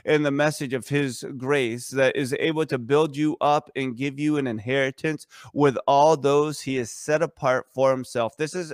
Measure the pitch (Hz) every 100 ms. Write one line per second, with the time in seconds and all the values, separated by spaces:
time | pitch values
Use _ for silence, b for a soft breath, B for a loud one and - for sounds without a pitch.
0 | - 151 147 139 151 147 139 127 - 143
1 | 139 120 139 139 127 143 120 120 - 131
2 | 131 - 131 135 156 160 156 135 117 143
3 | 160 139 151 - 139 151 - - 131 117
4 | 143 139 151 151 131 107 107 135 131 -
5 | 160 147 - B B 123 143 113 - 139
6 | 151 156 135 143 151 147 139 131 113 -
7 | - 151 160 - 139 127 - 127 135 131
8 | 123 120 113 - 151 180 160